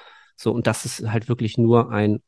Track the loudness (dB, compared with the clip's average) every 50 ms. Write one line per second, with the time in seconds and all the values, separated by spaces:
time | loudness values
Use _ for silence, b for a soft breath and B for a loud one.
0 | b b b b b b b -6 -4 -2 -2 0 0 0 -2 -2 -4 -8 -10 -8
1 | -6 -4 -4 -4 -2 -4 -4 -4 -4 -4 0 0 2 4 4 4 4 2 0 0
2 | 2 2 0 -2 -6